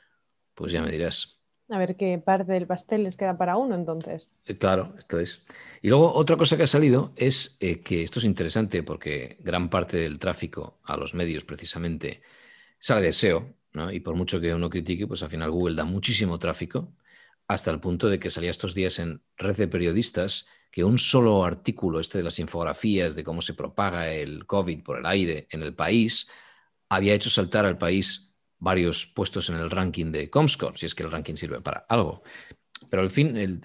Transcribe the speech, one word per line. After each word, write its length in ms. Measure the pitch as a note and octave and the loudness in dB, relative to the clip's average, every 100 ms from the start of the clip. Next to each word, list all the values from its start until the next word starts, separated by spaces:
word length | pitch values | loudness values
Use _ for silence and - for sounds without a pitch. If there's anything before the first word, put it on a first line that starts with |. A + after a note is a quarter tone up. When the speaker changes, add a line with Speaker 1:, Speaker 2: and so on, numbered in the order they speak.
| _ _ _ _ _ - | _ _ _ _ _ -10
Speaker 1:
pues 160 | D#2+ | -4
ya 100 | E2+ | -2
me 100 | D#2+ | -2
dirás. 480 | D#2+ E2+ - - _ _ _ - | -2 -2 -2 -6 _ _ _ -8
Speaker 2:
A 80 | G3+ | -2
ver 180 | F#3 F#3 | -2 -2
qué 260 | F#3+ F3 | -2 -2
parte 280 | F3+ F#3+ F#3 | 2 2 2
del 160 | F#3 F3 | -2 -2
pastel 360 | F3+ - A3 | -6 -2 -2
les 140 | G3 F3+ | -2 -2
queda 200 | F#3+ F3 | -4 0
para 180 | F3+ G3 | 0 0
uno, 160 | C4 | 0
entonces. 640 | F3+ E3 E3 D#3+ D#3+ - _ - | -2 -2 -6 -6 -10 -12 _ -12
Speaker 1:
Eh, 120 | F#2+ | -2
claro, 360 | G2 F#2 F#2 - | 2 2 0 -10
esto 180 | - E2+ | -6 -4
es. 260 | E2+ - _ - - - | -4 -6 _ -20 -20 -4
Y 60 | - | 4
luego 260 | C#3 E3 | 6 6
otra 220 | D3 D3 D#3+ | 6 4 4
cosa 220 | E3 D#3+ | 4 4
que 60 | |
ha 40 | D3+ | 4
salido 460 | C#3+ D3+ B2 D3 - | 6 6 4 2 0
es, 420 | B2+ C3+ - - | 2 2 -2 -2
eh, 180 | F#2 E2+ | -2 -2
que 240 | - F2 | -2 -2
esto 160 | E2 - | -2 0
es 60 | A2+ | 0
interesante 580 | F#2 E2 A2 G#2+ F2+ | 0 0 0 0 -2
porque 540 | D2+ D#2 D2+ D2 B1 - | -4 -8 -6 -6 -8 -10
gran 300 | E2 F2+ E2+ | -4 -2 0
parte 280 | F#2 F2 F2 | 0 0 -2
del 220 | E2 D2 | -2 -2
tráfico 600 | F#2 F2 E2+ - - _ | -4 -4 -8 -10 -14 _
a 140 | - D2+ | -8 -8
los 180 | D2 F2 | -6 -4
medios 300 | F2 D2+ - | -4 -4 -8
precisamente 760 | D2 E2+ E2+ E2+ D#2+ C#2+ - _ - - - _ - | -10 -8 -4 -4 -4 -8 -10 _ -20 -20 -20 _ -6
sale 220 | - A2 | 2 4
de 120 | F2 | 4
seo, 420 | - G#2 E2 B2+ - _ | 4 4 2 -2 -16 _
¿no? 200 | D2+ E2+ | -8 -6
Y 100 | F#2 | -6
por 140 | E2+ E2 | -4 -2
mucho 260 | F2 F2+ | 0 0
que 120 | E2+ | 0
uno 160 | E2+ E2+ | 0 -2
critique, 380 | F2+ E2+ F2+ G2+ | -2 -2 -4 -4
pues 160 | E2 | -6
al 60 | D#2 | -6
final 220 | D#2+ D#2+ | -6 -2
Google 240 | E2+ F2 D#2+ | 0 0 0
da 100 | D#2 | -2
muchísimo 520 | G2 G2 G#2+ G2 E2+ | 0 2 2 2 0
tráfico, 580 | E2+ D#2+ F2 C3 F3 _ _ - _ _ - | -2 -4 -4 -6 -8 _ _ -20 _ _ -4
hasta 240 | G2 - | -2 -2
el 80 | D#2+ | -2
punto 300 | F#2 F2 A2+ | -2 0 2
de 100 | F#2+ | 0
que 100 | F2+ | -2
salía 220 | E2 F2 | -4 -4
estos 240 | E2+ G2 F2+ | -4 -6 -2
días 240 | F#2 - | -2 -2
en 240 | E2+ D2+ _ - | -6 -8 _ -6
Red 180 | F#2+ G2 | -2 0
de 120 | F#2+ | 0
Periodistas 800 | F2+ F2 F#2 A#2 F2 F#2+ - - _ _ | 0 0 2 0 0 -2 -2 -4 _ _
que 140 | - | 0
un 160 | F#2 A#2+ | 4 4
solo 460 | - C3 A#2 G2+ F2+ | 6 6 6 6 4
artículo, 540 | E2+ - - F#2+ D#2+ | 0 -4 -2 0 -2
este 160 | D#2+ G2+ | -2 -4
de 80 | E2+ | -2
las 140 | - | -4
infografías 760 | D#2+ E2+ D#2+ - A2 G2 E2+ D2+ | -4 -4 -4 -2 0 2 0 -2
de 80 | |
cómo 180 | D#2+ E2 | -6 -4
se 120 | E2+ | -4
propaga 580 | D#2+ - - G2+ F2 E2 | -6 -6 -2 -2 0 -4
el 340 | D#2 D2 D2+ - | -4 -6 -10 -2
covid 380 | G2+ F2+ D2+ | -2 0 -4
por 160 | - B1 | -6 -4
el 60 | D2+ | 0
aire 420 | G2 F2 D2+ - | 2 0 -2 -8
en 140 | D#2+ | -8
el 100 | D2+ | -8
país, 560 | B1+ D#2 A#2 A2+ - - - - _ _ _ - | -2 2 4 4 2 -2 -12 -20 _ _ _ -2
había 240 | F#2+ G2 | 2 4
hecho 160 | G#2 - | 4 2
saltar 360 | - F2+ G#2+ G2+ | 0 2 2 2
al 120 | F2 | 2
país 540 | F2 F#2+ - - _ _ _ - | 0 2 0 -2 _ _ _ -4
varios 460 | F#2 F#2 E2+ E2 - | 0 2 2 0 -2
puestos 440 | - F#2 G2 - | -4 -4 -2 -4
en 60 | E2+ | -4
el 140 | E2 | -4
ranking 400 | F#2 F#2 F2 E2 | -2 -2 -2 -4
de 200 | D2+ D2 | -4 0
Comscore, 480 | C#3+ D#3 - - - | 4 4 2 -2 -6
si 80 | E2 | -8
es 100 | - | -6
que 80 | |
el 80 | D#2+ | -6
ranking 240 | D#2+ D#2 E2 | -6 -8 -8
sirve 240 | E2 C2 | -8 -6
para 260 | - - - | -6 -8 0
algo. 340 | A#2 F#2 - - - - - _ - - | 2 2 -2 -14 -20 -20 -20 _ -14 -4
Pero 140 | F#2+ | 0
al 60 | F#2+ | 2
fin, 260 | C#3+ D3+ A2+ | 2 2 2
el, 240 | F#2+ F2 | -4 -6